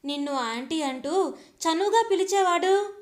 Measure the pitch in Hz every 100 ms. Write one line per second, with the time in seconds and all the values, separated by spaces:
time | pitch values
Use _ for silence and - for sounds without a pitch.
0 | 277 285 285 277 233 233 277 320 285 262
1 | 269 370 320 - - _ 330 320 403 440
2 | 453 381 381 392 370 349 370 392 403 403